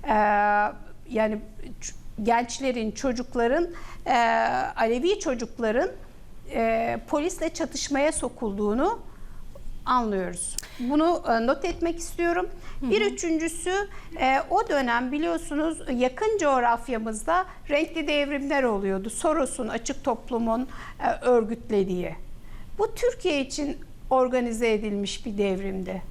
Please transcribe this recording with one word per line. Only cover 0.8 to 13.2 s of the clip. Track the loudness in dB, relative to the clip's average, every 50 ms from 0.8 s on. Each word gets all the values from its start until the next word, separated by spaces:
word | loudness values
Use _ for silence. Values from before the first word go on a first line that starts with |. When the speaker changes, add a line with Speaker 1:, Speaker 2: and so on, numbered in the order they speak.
| -12 -14 -14 -14 -12 -4
Speaker 1:
yani | 0 2 2 2 2 -2 -6 -10 -12 -10 -10 -10 -10 -10
ç-, | -10 -10 -10 -10 -12 -12 -8 -2 2
gençlerin, | 2 4 4 2 0 -4 -2 -2 0 0 0 0 -2
çocukların, | -4 0 0 0 0 0 -4 -4 0 2 2 4 4 4 2 0 -4 -10 -10 -12 -12 -10 0
e, | 2 4 4 6 4 4 4 2 2 2 0 0 -2 0
Alevi | 0 0 2 2 2 2 2 2 2
çocukların, | 0 -2 -2 -2 -4 -8 -4 -2 0 2 2 2 2 0 -2 -8 -14 -16 -16 -18 -16 -14 -14 -14 -12 -6
e, | -2 0 2 2 2 2 2 0 -2 -4 -4 -2
polisle | 0 0 0 0 -2 -2 -4 -4 -2
çatışmaya | -2 -4 -4 -4 -6 -4 -2 0 2 2 2
sokulduğunu | 2 0 -4 -4 -4 -4 -4 -4 -2 0 0 0 2 2 2 2 2 0 -6 -14 -14 -14 -12 -12 -10 -12 -12 -12 -12 -10 -8 -8 -8 -6 -2
anlıyoruz. | 2 2 2 2 2 0 0 -2 -2 -4 -6 -6 -6 -6 -8 -10 -10 -8 -6
Bunu, | -2 2 4 4 6 4 4 2 2 2
e, | 2 2 4 2
not | 2 2 2
etmek | -4 -2 0 -2 -2 -2 -2
istiyorum. | -6 -8 -2 0 2 2 2 2 0 -2 -6 -10 -10 -10 -8 -4
Speaker 2:
Hı | 0
hı. | 2
Speaker 1:
Bir | 2 4
üçüncüsü, | 4 2 0 0